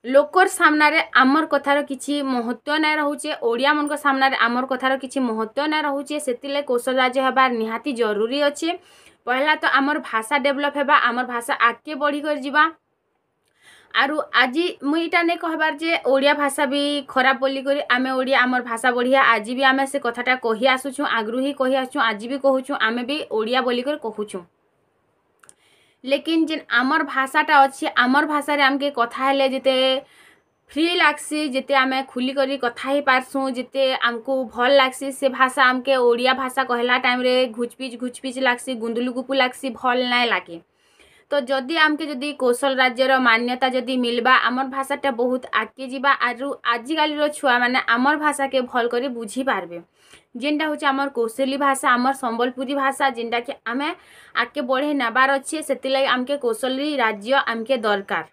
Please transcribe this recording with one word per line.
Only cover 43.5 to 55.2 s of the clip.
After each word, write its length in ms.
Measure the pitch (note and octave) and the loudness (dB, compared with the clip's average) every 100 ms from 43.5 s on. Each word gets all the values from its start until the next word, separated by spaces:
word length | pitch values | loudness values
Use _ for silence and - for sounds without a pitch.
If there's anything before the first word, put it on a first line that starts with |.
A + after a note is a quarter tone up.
| B3 C4 B3+ | 0 0 0
ଯଦି 180 | A#3 C4 | -2 0
ମିଲବା, 360 | A#3+ A#3+ A#3 B3+ A3+ | 0 0 4 4 4
ଆମର 180 | B3 C4 C4+ | -2 -4 -6
ଭାଷାଟା 340 | C4+ C#4 C#4 A#3 | -4 -2 -2 -2
ବହୁତ 220 | B3 B3+ - - | -2 -2 -2 -4
ଆଗକେ 240 | G#3+ - C4 | -4 -10 -10
ଯିବା। 180 | C4 C4+ C4+ A#3+ | -2 0 2 0
ଆରୁ 200 | A#3 C#4 - - | -4 -8 -4 -4
ଆଜିକାଲିର 540 | A#3 A#3 D#4 D4+ D4 D4 D4 | -4 -2 -2 0 0 -2 0
ଛୁଆମାନେ 420 | C#4 A#3+ B3 B3 - A#3 | 2 2 2 0 0 2
ଆମର 200 | C4+ D4+ D4+ | 2 2 0
ଭାଷାକେ 340 | C#4 C4+ C4+ B3 | -2 -2 -2 -2
ଭଲ 120 | B3+ A#3+ | -2 0
କରି 140 | A#3+ C4+ A#3 | -2 -4 -6
ବୁଝିପାରବେ। 600 | A3 B3+ C4 G3+ E3+ E3+ F3 _ _ - _ A#3+ | -8 -4 -2 -4 -6 -14 -16 _ _ -20 _ -6
ଯେନ୍ଟା 280 | C#4 D4+ D#4 | -4 -2 -2
ହଉଛି 160 | - D4 | -2 -2
ଆମର 220 | C4+ C#4 C4 | 0 -2 -2
କୌଶଳୀ 400 | A3+ A#3+ C4+ C4+ | -4 -2 -2 0
ଭାଷା, 300 | C#4 C4+ C#4+ A#3+ | 0 2 2 2
ଆମର 160 | C4 C4 | 2 0
ସମ୍ବଲପୁରୀ 500 | B3 A3+ A#3+ B3+ C4 C#4 | -4 -2 -2 -2 -4 -2
ଭାଷା, 240 | C4+ C4 C#4 A#3 | -2 0 -2 -2
ଯେନ୍ଟାକି 360 | A#3 A#3+ A#3+ - - | -4 -4 -4 -10 -6
ଆମେ 240 | B3+ D4 F#4 _ - - - | -4 -4 -6 _ -20 -6 -4
ଆଗକେ 200 | A#3+ C#4+ | -2 -4
ବଢ଼େଇ 320 | B3 C4 D4 | -2 0 0
ନେବାର 360 | C#4+ A#3 A3+ | 0 0 2